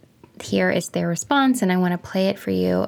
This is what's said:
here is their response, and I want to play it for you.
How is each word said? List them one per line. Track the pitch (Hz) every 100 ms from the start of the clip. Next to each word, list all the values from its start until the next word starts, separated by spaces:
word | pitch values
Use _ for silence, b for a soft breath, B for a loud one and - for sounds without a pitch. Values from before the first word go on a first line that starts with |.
| _ _ - -
here | - 196 185
is | 185 -
their | 180 170
response, | 170 - 277 269 247
and | 185
I | 185
want | 180
to | 175
play | - 190 190
it | 196
for | -
you. | 185 - 180